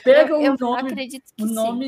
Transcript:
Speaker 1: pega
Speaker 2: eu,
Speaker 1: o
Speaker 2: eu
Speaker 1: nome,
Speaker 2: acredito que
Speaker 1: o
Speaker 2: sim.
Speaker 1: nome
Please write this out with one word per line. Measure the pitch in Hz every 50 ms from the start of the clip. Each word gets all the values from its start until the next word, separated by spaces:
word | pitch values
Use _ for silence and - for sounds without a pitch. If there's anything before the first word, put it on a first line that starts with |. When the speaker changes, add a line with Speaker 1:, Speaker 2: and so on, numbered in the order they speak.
| -
Speaker 1:
pega | 254 269 302 311 277 320
Speaker 2:
eu, | 302
Speaker 1:
o | 294
Speaker 2:
eu | 285 269 262
Speaker 1:
nome, | 254 240 247 247 262 262 226
Speaker 2:
acredito | 277 262 240 262 262 - _ _
que | - 214
Speaker 1:
o | 220
Speaker 2:
sim. | 226
Speaker 1:
nome | 220 220 226 240 247 269